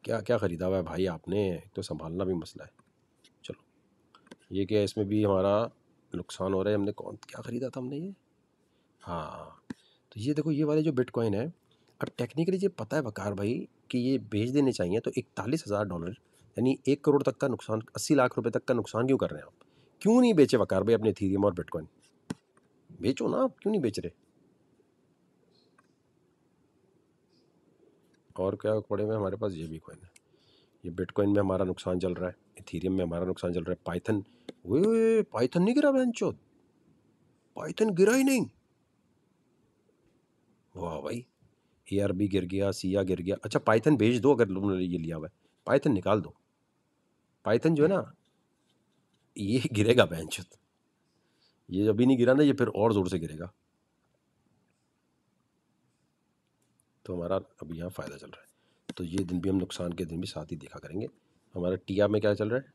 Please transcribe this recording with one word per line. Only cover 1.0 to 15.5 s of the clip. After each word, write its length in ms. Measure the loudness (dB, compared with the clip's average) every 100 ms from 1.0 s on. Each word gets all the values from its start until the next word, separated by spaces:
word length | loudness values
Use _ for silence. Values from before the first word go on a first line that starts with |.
| -4
आपने? 420 | -4 -4 -2 -2
एक 180 | -4 -8 -12
तो 60 |
संभालना 420 | -10 -10 -8 -6
भी 100 | -4
मसला 300 | -4 -6 -14
है। 60 | -20 _ _ _ _ _ _ _
चलो, 200 | -18 -18 _ _ _ _ _ _ _ -20 _
ये 120 | -4
क्या, 180 | 0 2
इसमें 240 | 0 0 -2
भी 140 | 2
हमारा 460 | 2 4 4 2 0 _ _ _ _
नुकसान 400 | -12 -10 -6 -2
हो 100 | 0
रहा 80 | 0
है। 80 | 0
हमने 140 | -2
कौन, 240 | -6 -12 -14
क्या 260 | -18 -16
ख़रीदा 260 | -10 -8 -8
था 120 | -8
हमने 180 | -10 -8
ये? 160 | -10 -14 _ _ _ _ _ _ _ _
हाँ, 580 | -12 -10 -10 -14 -18 -20 _ -20 _ _ _
तो 80 | -8
ये 140 | -4
देखो, 160 | -2 -2
ये 140 | 0
वाले 180 | 2 2
जो 100 | 2
Bitcoin 420 | 0 -2 0 0
है, 120 | 0 -4 -8 _ _ _ _
अब 80 | -8
technically 540 | -6 -6 -2 -2 0
ये 60 | -2
पता 280 | -4 -4 -2
है 60 |
वकार 320 | -2 -4 -6
भाई 340 | -2 -2 -2 -6 _ _
कि 80 | -2
ये 200 | 0 -2
बेच 320 | -2 -2 0
देने 220 | 2 2
चाहिए, 280 | 2 0 0
तो 100 | -2 -6
इकतालीस 460 | -8 -8 -4